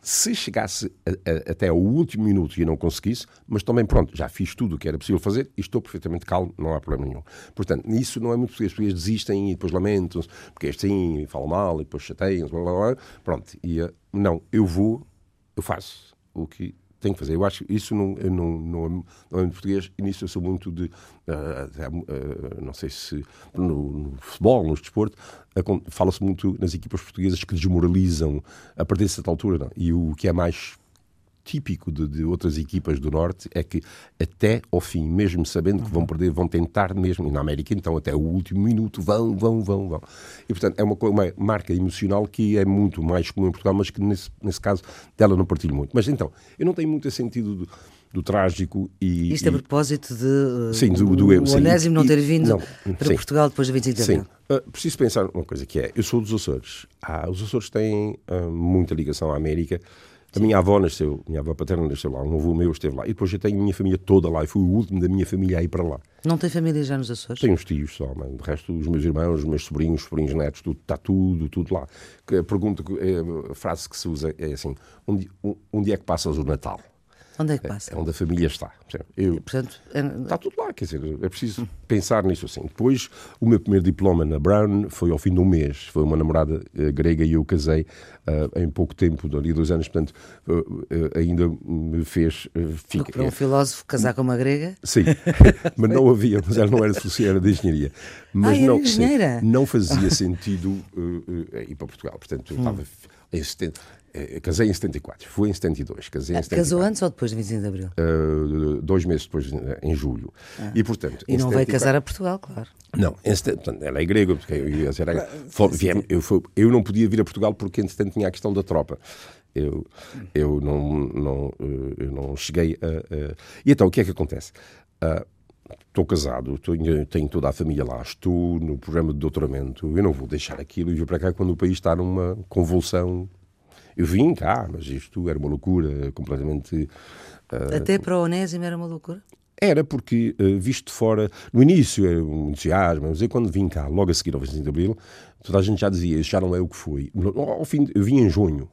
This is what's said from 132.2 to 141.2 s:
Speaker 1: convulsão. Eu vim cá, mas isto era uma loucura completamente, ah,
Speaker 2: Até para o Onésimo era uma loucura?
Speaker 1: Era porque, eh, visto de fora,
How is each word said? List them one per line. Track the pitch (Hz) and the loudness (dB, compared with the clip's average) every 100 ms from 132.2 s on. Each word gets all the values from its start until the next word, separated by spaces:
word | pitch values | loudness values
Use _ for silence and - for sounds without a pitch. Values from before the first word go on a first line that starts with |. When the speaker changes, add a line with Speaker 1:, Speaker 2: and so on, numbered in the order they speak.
| 90 101 92 | -2 -4 -4
Speaker 1:
convulsão. | - 82 90 82 92 90 90 92 - _ _ _ - - - | 0 2 2 2 0 0 -4 -8 -14 _ _ _ -20 -20 -2
Eu | 85 | 2
vim | 92 151 | 4 4
cá, | 165 78 62 90 | 4 2 2 -2
mas | 80 73 | -10 -8
isto | 69 - - 87 | -10 -8 -6 -2
era | 76 | -2
uma | 73 | -2
loucura | 73 95 90 78 71 69 | -2 2 2 2 -2 -6
completamente, | - 58 69 71 76 69 80 73 - - - - - _ | -6 -6 -4 -4 -4 -4 -4 -4 -8 -20 -20 -20 -20 _
ah, | 120 135 151 | -6 -4 -2
Speaker 2:
Até | - 196 | 0 -2
para | 190 180 | 0 0
o | |
Onésimo | 170 175 190 170 | 0 -2 -4 -6
era | 175 170 | -6 -8
uma | 170 | -8
loucura? | 165 - 180 _ _ _ - | -12 -12 -16 _ _ _ 0
Speaker 1:
Era | 202 151 | 4 4
porque, | 147 139 - 117 117 - | 2 -4 0 2 2 4
eh, | 98 98 | 4 4
visto | 95 131 - | 0 -4 -6
de | |
fora, | - 110 110 | 0 2 2